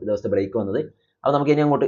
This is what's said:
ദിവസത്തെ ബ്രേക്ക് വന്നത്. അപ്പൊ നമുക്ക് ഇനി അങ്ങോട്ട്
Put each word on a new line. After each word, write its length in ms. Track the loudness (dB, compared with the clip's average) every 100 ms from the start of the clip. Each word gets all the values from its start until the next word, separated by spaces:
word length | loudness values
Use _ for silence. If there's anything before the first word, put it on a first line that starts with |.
ദിവസത്തെ 240 | -4 -4 -2
ബ്രേക്ക് 300 | -2 -2 -4
വന്നത്. 220 | -2 -4 -6 _ _ _
അപ്പൊ 80 | -2
നമുക്ക് 160 | 0 2
ഇനി 100 | 2
അങ്ങോട്ട് 260 | 4 2